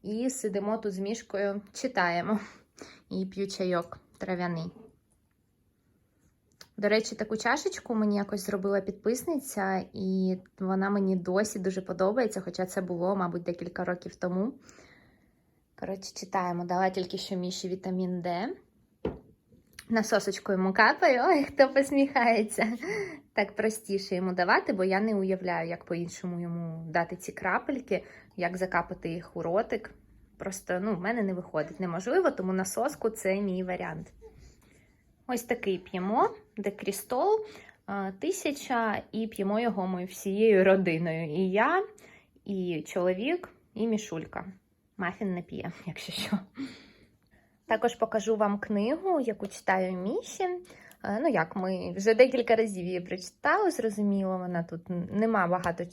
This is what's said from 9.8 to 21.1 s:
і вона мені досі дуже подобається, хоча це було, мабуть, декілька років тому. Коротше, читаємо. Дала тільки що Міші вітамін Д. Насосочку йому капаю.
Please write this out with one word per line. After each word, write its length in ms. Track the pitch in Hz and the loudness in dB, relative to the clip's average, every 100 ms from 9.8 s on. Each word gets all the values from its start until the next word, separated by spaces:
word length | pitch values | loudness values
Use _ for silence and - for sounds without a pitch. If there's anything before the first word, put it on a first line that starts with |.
| 185 | -4
і 440 | - 190 190 185 185 190 - | -6 -2 2 2 0 -6 -6
вона 320 | 190 190 196 | -2 0 2
мені 260 | 202 190 190 | 2 2 0
досі 420 | 180 185 208 208 | 2 2 2 -2
дуже 220 | 185 190 | -2 -4
подобається, 600 | 190 180 190 214 220 196 | -6 0 2 2 0 -2
хоча 260 | 180 175 185 | -8 -6 -4
це 140 | - | -4
було, 360 | 185 175 175 196 | -4 -2 0 0
мабуть, 260 | 175 175 | 0 -2
декілька 420 | 175 175 175 - | -6 -6 -8 -6
років 320 | 180 175 180 - | -4 -4 -6 -6
тому. 360 | 180 185 214 - - - - - - _ _ _ _ _ _ - | -2 0 -2 -4 -20 -20 -20 -20 -20 _ _ _ _ _ _ -12
Коротше, 340 | - 196 - | -8 -8 -8
читаємо. 500 | - 190 190 180 175 | -14 -2 -2 0 -2
Дала 260 | 175 180 185 | 0 2 2
тільки 280 | 185 180 190 | 0 -4 -6
що 180 | - 190 | -4 -4
Міші 320 | 180 180 185 | -2 -4 -6
вітамін 520 | 185 190 185 185 180 | -4 -2 -2 0 -2
Д. 360 | 170 175 233 370 _ _ _ _ - - - - _ - _ - - | -2 -2 -4 -8 _ _ _ _ -8 -8 -18 -20 _ -20 _ -20 0
Насосочку 640 | 226 220 214 196 190 - | 0 4 2 2 -4 -2
йому 200 | 190 185 | 2 2
капаю. 480 | 190 220 302 339 | 6 6 6 6